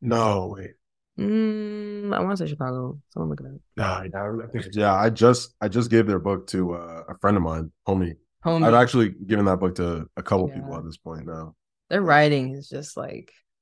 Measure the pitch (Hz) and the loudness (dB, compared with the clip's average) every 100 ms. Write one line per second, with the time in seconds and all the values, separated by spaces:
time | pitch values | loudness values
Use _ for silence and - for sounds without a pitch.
0 | 120 117 110 101 92 95 92 - _ _ | 0 2 4 2 -2 -8 -14 -18 _ _
1 | _ - 202 220 220 214 208 208 208 208 | _ -6 0 2 0 -2 -6 -8 -10 -8
2 | 202 - 185 196 156 147 127 127 127 147 | -4 -4 -2 -4 -6 -6 -6 -6 -8 -12
3 | _ 165 160 147 131 139 _ - 101 92 | _ -8 -8 -8 -12 -18 _ -6 -4 -4
4 | 92 98 104 113 113 113 95 104 104 95 | -8 -8 -8 -8 -8 -10 -6 0 2 4
5 | 113 104 117 120 - - 104 110 120 113 | 2 6 6 6 0 -6 -2 0 4 4
6 | 104 95 95 92 - 95 90 85 - 82 | 4 2 0 -4 -4 -2 -2 -4 -10 -14
7 | - - 98 101 82 80 80 _ - 95 | -14 -2 2 2 2 -2 -6 _ -2 0
8 | 87 80 _ _ 165 165 131 117 123 127 | 0 -6 _ _ -2 2 6 6 6 4
9 | 107 92 95 104 101 92 92 90 87 82 | 2 0 -2 2 4 2 0 -2 -4 -4
10 | 78 - - 98 85 67 69 76 82 80 | -8 -10 0 0 0 -4 -10 -12 -12 -16
11 | 82 80 80 80 80 - _ _ - 196 | -14 -14 -12 -12 -12 -18 _ _ -4 -2
12 | 180 147 151 143 131 139 143 135 147 - | 4 6 6 4 -2 -8 -12 -14 -12 -12
13 | - - - _ _ _ | -12 -12 -16 _ _ _